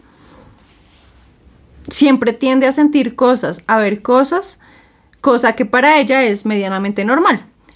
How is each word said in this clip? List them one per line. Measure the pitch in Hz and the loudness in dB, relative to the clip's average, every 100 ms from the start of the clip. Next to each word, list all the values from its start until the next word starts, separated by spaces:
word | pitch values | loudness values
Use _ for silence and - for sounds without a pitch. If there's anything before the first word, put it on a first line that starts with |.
| - _ - - - _ _ _ _ - _ _ _ _ _ _ _ - - | -14 _ -20 -20 -20 _ _ _ _ -20 _ _ _ _ _ _ _ -20 -6
Siempre | - 285 254 233 | 0 2 2 0
tiende | 302 262 262 262 | -2 -2 0 0
a | |
sentir | 277 302 294 247 - | 2 2 2 -2 0
cosas, | 247 254 151 175 - | 0 0 -2 -8 -2
a | 220 | 0
ver | 202 208 | 0 -4
cosas, | 226 254 269 349 392 - _ _ _ _ _ _ | 0 0 2 -2 -6 -12 _ _ _ _ _ _
cosa | 277 285 233 | -2 0 0
que | 220 214 | -2 -2
para | 254 277 311 | 0 4 4
ella | 240 262 | 2 0
es | 240 202 214 | 0 -2 -4
medianamente | 208 190 190 202 202 202 | -4 -4 -4 -4 -4 -2
normal. | 277 359 233 - _ _ | 0 0 -2 -6 _ _